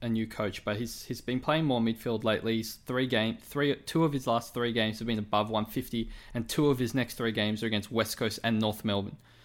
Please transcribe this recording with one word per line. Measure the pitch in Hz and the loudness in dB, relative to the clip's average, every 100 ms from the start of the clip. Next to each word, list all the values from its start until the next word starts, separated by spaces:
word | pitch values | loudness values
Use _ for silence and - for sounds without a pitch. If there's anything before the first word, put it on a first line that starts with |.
a | 120 | -2
new | 110 110 | -2 -2
coach, | - 104 - | -2 -4 -2
but | 104 107 | -4 -2
he's, | 117 - | -4 -8
he's | - 120 | -8 -8
been | - 127 | -2 -2
playing | 151 156 151 | 2 2 4
more | 123 | 4
midfield | 113 113 123 110 | 2 0 -2 0
lately. | 110 104 113 113 | 2 2 2 0
He's | 113 - - | -2 -10 -4
three | 127 127 | -2 2
game, | 117 113 113 | 2 0 -2
three, | - 143 143 | -6 0 0
two | - - 165 | 0 -2 2
of | 160 | 2
his | 139 131 | 2 2
last | 117 - | 0 0
three | 123 120 | -2 0
games | 113 110 107 | 2 0 0
have | 113 | -2
been | 110 | -2
above | 104 104 107 | 2 2 2
one | 107 107 | 0 -2
fifty, | 131 - 117 113 - - | -4 -2 -4 -4 -8 -8
and | 120 113 | -6 -2
two | - 147 | 2 4
of | 127 | 4
his | 117 | 2
next | 131 120 | 0 -2
three | - 113 | -2 -2
games | 107 107 107 | 2 0 0
are | 113 | 0
against | 104 - | 0 0
West | 113 110 - | 0 0 0
Coast | 110 - | -2 0
and | 113 110 | 0 2
North | 107 104 107 | 2 0 0
Melbourne. | 101 101 - - - | 0 -2 -10 -20 -20